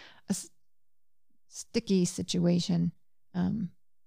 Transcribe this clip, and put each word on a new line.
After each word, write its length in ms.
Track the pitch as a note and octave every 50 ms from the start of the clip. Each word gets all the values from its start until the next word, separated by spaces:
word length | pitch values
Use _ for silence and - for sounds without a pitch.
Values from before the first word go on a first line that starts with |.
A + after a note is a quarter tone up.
| - - - - - -
a 40 |
s-, 180 | G3+ - - - - - - - - - - - - - - - - - - - - - - -
sticky 560 | - - - - - A#3 A#3 - G3 F#3 F3
situation. 840 | F3 - - F3+ - - F3+ E3+ F3 F3 F3 E3+ - F3 E3+ E3+ E3+ - - - - - - - - -
Um, 340 | F3+ F3+ F#3 - A3+ G3 F3 - - - - - - -